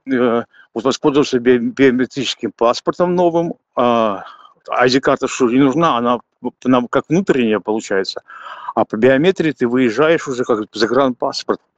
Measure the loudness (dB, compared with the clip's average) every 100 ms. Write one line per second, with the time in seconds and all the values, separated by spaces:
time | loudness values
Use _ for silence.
0 | -4 0 0 0 -4 _ _ -4 -2 0
1 | 0 2 0 0 2 2 2 2 4 4
2 | -2 -4 -6 -6 -8 0 0 0 -4 -2
3 | 0 2 0 0 -4 -8 _ -2 0 2
4 | 0 -4 -12 -20 -20 _ -8 0 2 2
5 | 0 0 -2 -2 0 2 2 2 0 0
6 | -2 -2 -6 _ -14 _ 0 0 0 -4
7 | 0 -2 0 0 2 0 -2 -6 -2 -4
8 | -4 -8 _ -20 -18 -16 -8 -4 -2 2
9 | 4 4 2 0 -2 -2 -2 2 0 2
10 | 2 2 -2 -6 -2 -2 -2 -2 0 2
11 | 0 -2 -6 -8 -6 -6 _